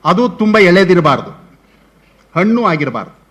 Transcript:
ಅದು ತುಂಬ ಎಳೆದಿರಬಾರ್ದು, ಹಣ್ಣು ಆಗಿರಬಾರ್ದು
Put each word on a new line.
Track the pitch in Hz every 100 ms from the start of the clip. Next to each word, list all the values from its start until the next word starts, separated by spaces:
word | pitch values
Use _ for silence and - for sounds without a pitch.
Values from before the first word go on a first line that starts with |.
ಅದು | 151 185 247
ತುಂಬ | - 214 214
ಎಳೆದಿರಬಾರ್ದು, | 185 180 185 180 151 123 - - - _ _ _ _ _ _ _ _ 160
ಹಣ್ಣು | 196 233
ಆಗಿರಬಾರ್ದು | 220 160 139 117 92 _ _